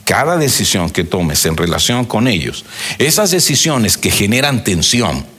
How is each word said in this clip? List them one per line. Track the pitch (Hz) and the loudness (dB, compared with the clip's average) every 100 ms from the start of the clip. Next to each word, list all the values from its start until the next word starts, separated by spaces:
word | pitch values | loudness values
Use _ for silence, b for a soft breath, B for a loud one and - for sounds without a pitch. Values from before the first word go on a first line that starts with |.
Cada | 107 95 143 175 | 0 0 2 2
decisión | 143 - 104 98 85 | 0 0 0 0 0
que | 82 | -2
tomes | 85 95 82 71 - | -2 0 0 0 0
en | 80 | 0
relación | 85 85 - 123 123 | 0 0 0 0 0
con | 113 127 | 0 2
ellos, | 95 62 - - B B B | 0 -2 -8 -14 B B B
esas | 139 160 208 | 0 2 2
decisiones | 180 - 151 165 139 107 - | 2 2 2 2 2 0 0
que | - | 0
generan | - 101 123 143 127 | 0 0 2 0 0
tensión | - 87 80 123 107 69 67 | 0 0 0 0 0 -2 -8